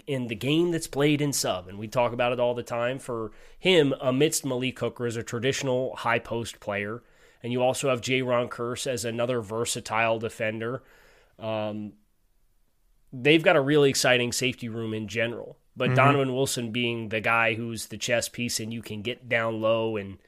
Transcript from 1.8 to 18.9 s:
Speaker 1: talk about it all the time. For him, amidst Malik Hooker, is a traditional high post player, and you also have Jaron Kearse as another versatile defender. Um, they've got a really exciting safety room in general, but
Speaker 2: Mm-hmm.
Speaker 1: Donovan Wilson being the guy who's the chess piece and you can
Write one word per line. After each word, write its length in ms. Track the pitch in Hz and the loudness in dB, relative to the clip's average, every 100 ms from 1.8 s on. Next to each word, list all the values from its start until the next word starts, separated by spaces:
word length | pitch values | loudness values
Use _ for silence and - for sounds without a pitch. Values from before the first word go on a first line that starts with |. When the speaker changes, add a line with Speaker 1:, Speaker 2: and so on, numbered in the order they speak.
| 110 | -4
Speaker 1:
talk 240 | 131 120 | 0 0
about 180 | 120 123 | 2 0
it 80 | 123 | 2
all 140 | 123 | 0
the 100 | 120 | 0
time. 360 | - 120 120 131 | -4 -4 -2 -4
For 320 | - 117 110 - - - | -6 -6 -6 -12 -20 -2
him, 340 | 180 180 139 131 | 4 6 6 2
amidst 460 | 135 131 151 - 135 | 0 4 4 2 -2
Malik 340 | 127 127 120 | -2 -2 -2
Hooker, 280 | 123 - 120 | -4 -2 -4
is 100 | 113 | -4
a 60 | |
traditional 680 | 107 120 123 117 135 127 131 - | -6 -2 -2 0 0 0 -2 -2
high 220 | 117 117 | 0 0
post 420 | - 117 110 - | 0 -6 -6 -8
player, 420 | - 101 104 120 - _ - _ | -6 -4 -4 -8 -14 _ -20 _
and 80 | 120 | -4
you 100 | 123 | 2
also 280 | 127 123 143 | 2 2 0
have 100 | 127 | 0
Jaron 480 | 113 131 123 120 123 | 0 0 2 0 0
Kearse 400 | - 120 123 143 | -4 -6 -4 -4
as 160 | 123 | -4
another 380 | 117 113 120 123 | -4 -2 0 -2
versatile 800 | 101 110 120 123 - 110 113 113 | -2 -4 -2 -4 -2 0 2 0
defender. 640 | 110 - 110 113 117 127 - - - _ _ - | -4 -4 -4 -2 -6 -8 -12 -20 -20 _ _ -10
Um, 540 | 110 110 107 107 104 - _ _ _ _ _ _ _ _ _ _ _ | -6 -4 -4 -6 -10 -14 _ _ _ _ _ _ _ _ _ _ _
they've 320 | 131 131 160 | 0 4 6
got 140 | 165 160 | 6 4
a 40 | |
really 280 | 135 151 143 | 4 6 6
exciting 420 | - 135 127 120 | 4 4 4 2
safety 380 | - 127 127 120 | 0 -2 -4 -8
room 240 | 113 110 | -6 -6
in 160 | 110 107 | -6 -4
general, 480 | 113 113 110 - - _ - | -4 -4 -4 -12 -16 _ -2
but 120 | 123 | 2
Speaker 2:
Mm-hmm. 80 | 127 | 6
Speaker 1:
Donovan 380 | 135 143 135 | 6 6 2
Wilson 380 | 127 135 - 117 | 0 0 -2 -4
being 380 | 117 120 117 113 | -2 -2 -2 -4
the 100 | 110 | -2
guy 360 | 113 117 113 113 | 2 4 2 0
who's 320 | 117 113 - | -4 -6 -10
the 100 | 104 | -8
chess 320 | - 117 - | 0 0 0
piece 320 | - 120 - | -4 -4 -4
and 120 | 110 | -6
you 80 | 117 | -8
can 200 | 104 | -10